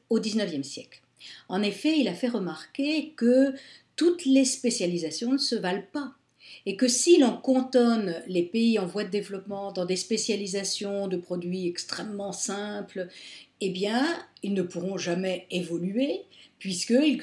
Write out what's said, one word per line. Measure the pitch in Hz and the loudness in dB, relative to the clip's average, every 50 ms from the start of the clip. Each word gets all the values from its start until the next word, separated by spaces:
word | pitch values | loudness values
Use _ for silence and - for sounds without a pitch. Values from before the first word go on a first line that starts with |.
| _ _ | _ _
au | 233 | 0
dix-neuvième | 214 - 214 208 220 202 175 151 139 139 | 0 0 0 -2 -2 -2 -2 -4 -6 -6
siècle. | - - 170 - - - _ _ _ _ _ - - - - - - | -8 -10 -14 -16 -18 -20 _ _ _ _ _ -20 -20 -20 -20 -12 -6
En | 180 196 | -2 -2
effet, | 208 202 196 - - 302 320 302 | 0 -2 -2 0 0 2 4 4
il | 233 | 2
a | 190 175 | 2 0
fait | - - 240 | -2 -2 -2
remarquer | 240 208 190 165 156 - - - - - 277 294 311 302 311 - - | -2 -2 -4 -4 -6 -8 -14 -10 -6 -4 -2 0 0 0 -2 -4 -4
que | - 233 240 247 262 269 277 269 - - - - - _ _ _ | 2 4 6 8 8 6 6 2 -4 -12 -20 -20 -20 _ _ _
toutes | - 302 349 349 - - | 2 4 4 4 2 2
les | 262 262 269 262 | 4 6 6 6
spécialisations | 254 - - - 240 233 - 185 175 175 160 160 156 - - 233 240 269 | 4 0 0 0 -2 0 0 0 0 0 -2 -4 -6 -6 -4 0 0 0
ne | |
se | 269 - - 240 | 0 0 0 -2
valent | 208 175 180 185 202 - - - | -2 0 -2 -2 -2 -6 -8 -8
pas, | 294 277 - - _ _ _ _ _ - - - - _ | -8 -8 -8 -12 _ _ _ _ _ -20 -20 -20 -10 _
et | 196 190 | -8 0
que | - 254 | 0 2
si | 247 - - - 339 349 311 | 2 2 2 6 8 8 8
l'on | 269 226 - | 8 6 4
cantonne | - - 269 254 262 254 - - 247 240 233 233 220 202 180 - - - | 0 2 2 2 2 2 4 4 4 6 6 4 2 0 -2 -4 -6 -8
les | 185 185 175 | -2 0 0
pays | 175 175 - 226 226 233 226 202 | 0 0 0 2 4 4 4 2
en | 185 | 0
voie | 170 180 208 214 | -2 -4 -4 -4
de | 185 | -2
développement | 196 202 190 202 196 185 180 202 196 196 196 196 | -4 -4 -4 -4 -10 -10 -8 -8 -8 -8 -8 -6
dans | 185 190 180 | -4 -4 -2
des | 180 185 | -2 -2
spécialisations | 180 - - 226 214 - - 208 202 208 190 185 196 190 - - - 208 202 202 202 196 | -4 -2 -2 -2 -2 0 -2 -2 -2 -4 -4 -4 -4 -4 -4 -4 -4 -4 -4 -4 -4 -2
de | 190 185 | -2 -4
produits | 175 175 - 180 180 175 175 180 185 180 | -6 -4 -6 -6 -6 -4 -4 -4 -4 -4
extrêmement | 170 175 - - - - - - 214 202 196 202 196 | -4 -4 -6 -8 -8 -8 -8 -8 -8 -8 -8 -8 -8
simples, | 175 - - - 196 202 208 208 208 208 196 - - 190 180 180 - - - - - - - _ _ _ | -8 -6 -6 -6 -6 -6 -6 -8 -8 -10 -12 -10 -10 -10 -10 -10 -12 -18 -20 -18 -20 -20 -20 _ _ _
eh | 202 185 | -6 -4
bien, | 175 185 202 208 226 247 277 330 339 - - - _ - | -2 -2 -2 0 0 0 0 0 -2 -4 -8 -16 _ -10
ils | - 196 202 | -6 -2 -2
ne | 190 175 | -2 -2
pourront | 180 - 170 175 190 196 | -2 -4 -6 -6 -4 -4
jamais | 180 - 175 175 180 190 190 185 180 - _ | -4 -4 -2 -2 -2 0 -2 -4 -4 -6 _
évoluer, | 185 175 175 160 170 170 175 190 196 247 277 294 359 403 - - - - - _ _ | -6 -6 -4 -4 -6 -4 -4 -2 0 0 0 0 -2 -6 -8 -14 -20 -20 -20 _ _
puisqu'ils | _ - 190 180 - - - 233 269 302 302 240 - | _ -8 -6 -6 -4 0 2 4 4 6 4 2 0